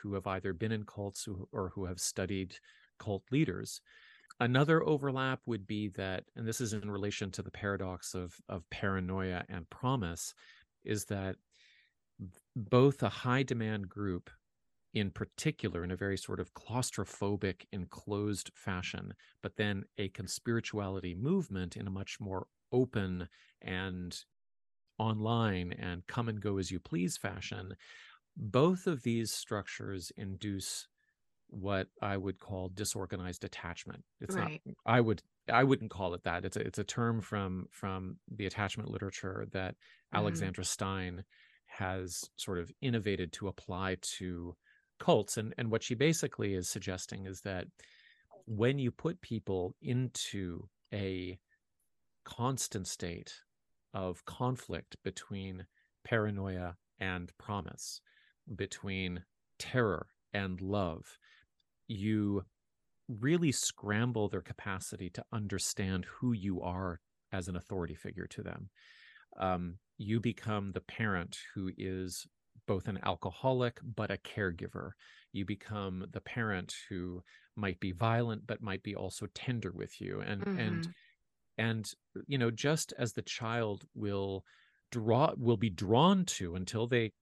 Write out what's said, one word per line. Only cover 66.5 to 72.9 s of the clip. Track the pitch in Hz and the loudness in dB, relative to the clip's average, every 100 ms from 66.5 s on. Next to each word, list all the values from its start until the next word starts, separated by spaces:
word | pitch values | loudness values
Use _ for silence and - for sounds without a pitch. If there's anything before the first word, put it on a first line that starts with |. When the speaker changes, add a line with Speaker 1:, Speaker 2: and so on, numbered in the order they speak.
| 87 | 0
Speaker 1:
are | 90 90 92 82 _ _ - | -2 -2 -2 -4 _ _ -8
as | 95 90 | -6 -4
an | 90 | -6
authority | - 95 85 80 | -4 -4 -4 -6
figure | 95 90 - | -10 -8 -8
to | - | -8
them. | 87 80 101 _ - - - - - - | -10 -10 -12 _ -20 -20 -20 -20 -14 -2
Um, | 95 90 87 90 _ - | 0 0 -2 -8 _ -8
you | 104 113 | 0 2
become | 117 - 113 104 98 | 2 -2 0 0 0
the | 92 | -4
parent | - - 107 92 85 - - | -6 -2 2 2 -2 -8 -8
who | 104 92 95 | -4 -4 -4
is | 95 92 92 - - _ _ - - | -4 -2 -4 -6 -12 _ _ -8 -2
both | 95 | 0
an | - | 0